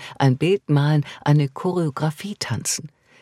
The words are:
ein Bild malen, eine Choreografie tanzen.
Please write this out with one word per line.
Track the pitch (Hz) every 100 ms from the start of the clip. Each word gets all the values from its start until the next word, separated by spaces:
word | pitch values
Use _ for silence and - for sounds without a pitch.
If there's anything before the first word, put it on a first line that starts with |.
| - -
ein | 135 127
Bild | 170 202 -
malen, | 143 147 151 - -
eine | 143 151 139
Choreografie | - 180 180 156 - 156 - 202 202
tanzen. | - 151 - - 156 _ _ _